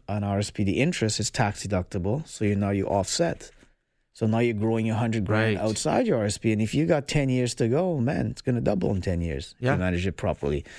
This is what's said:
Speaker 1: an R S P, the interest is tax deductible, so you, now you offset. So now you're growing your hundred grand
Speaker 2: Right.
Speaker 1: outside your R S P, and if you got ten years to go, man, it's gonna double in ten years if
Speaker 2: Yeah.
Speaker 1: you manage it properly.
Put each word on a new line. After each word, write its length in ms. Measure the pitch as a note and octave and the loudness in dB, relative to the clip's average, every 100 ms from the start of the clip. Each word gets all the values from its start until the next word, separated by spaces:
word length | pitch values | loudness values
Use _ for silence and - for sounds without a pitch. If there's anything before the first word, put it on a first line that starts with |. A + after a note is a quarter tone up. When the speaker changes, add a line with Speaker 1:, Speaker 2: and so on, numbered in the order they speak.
| - | -6
Speaker 1:
an 160 | G#2 | -4
R 140 | G2+ G2+ | 0 0
S 120 | G#2 | -2
P, 120 | - | -2
the 180 | G2+ E2+ | 0 2
interest 380 | D#3 E3+ A2 - | 0 0 -2 0
is 120 | G#2+ | -2
tax 360 | - G#2 - F#2+ | 0 0 -2 -4
deductible, 600 | F#2+ F#2 G2+ F#2+ C#3 - | -2 -2 -4 -2 -4 -6
so 160 | - | -2
you, 100 | G#2 | 0
now 140 | G2+ G2+ | 2 2
you 160 | G2+ - | 0 2
offset. 640 | G2+ F#2+ - E3+ - - - - _ _ _ _ | 0 0 0 -2 -2 -12 -20 -20 _ _ _ _
So 120 | - A2+ | -2 0
now 140 | A2+ | 2
you're 120 | A#2+ | 2
growing 320 | G#2 A2 A2+ | 2 0 0
your 120 | A2+ G#2+ | 0 0
hundred 280 | A#2 A2 | 0 0
grand 320 | F#2 G#2+ A2 F#2+ | 0 2 2 0
Speaker 2:
Right. 80 | |
Speaker 1:
outside 420 | G#2+ G#2+ D#3 A#3 A#3 | 0 0 0 2 2
your 120 | B2+ | 2
R 80 | G#2 | 0
S 100 | - | 0
P, 160 | A2+ | 0
and 80 | G#2+ | 2
if 140 | A2 | 2
you 100 | C#3 | 2
got 240 | E3 D3+ - | 2 2 2
ten 220 | D3+ C3+ | 0 2
years 240 | B2+ A#2+ | 2 0
to 140 | - A#2 | 0 2
go, 300 | C#3 F#3 D3+ | 2 0 0
man, 280 | A#2 D#3+ B2+ | 0 0 -2
it's 160 | - | -4
gonna 180 | - B2 | -2 0
double 300 | B2+ G2 - | 0 0 0
in 100 | F#2+ | 0
ten 220 | F#2 E2+ | 0 -2
years 320 | E2+ C2+ - - | -2 -4 -8 -4
if 60 | |
Speaker 2:
Yeah. 80 | B2 | 0
Speaker 1:
you 60 | F#2 | 0
manage 280 | F#2 F2 F#2+ | 0 0 -2
it 120 | - | -2
properly. 480 | F#2+ C#2 C#2+ D2 - | -4 -2 -2 -2 -6